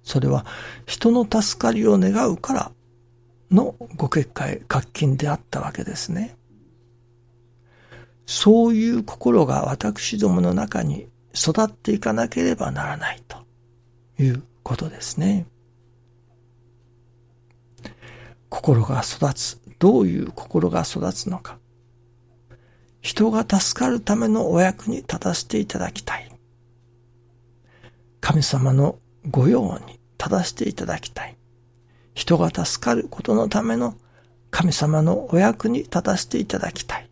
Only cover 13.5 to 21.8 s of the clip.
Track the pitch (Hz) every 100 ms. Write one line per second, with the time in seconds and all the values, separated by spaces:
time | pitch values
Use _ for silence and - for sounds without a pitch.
13.5 | _ _ _ _ _ _ - 135 127 -
14.5 | _ - 123 160 - - - 180 202 170
15.5 | _ _ _ _ _ _ _ _ _ _
16.5 | _ _ _ _ _ _ _ _ _ _
17.5 | _ _ - - - - - - - _
18.5 | - - 120 110 123 - - 143 135 -
19.5 | - - - 185 247 190 170 - - -
20.5 | 170 175 165 160 - 185 - - 180 -
21.5 | - _ _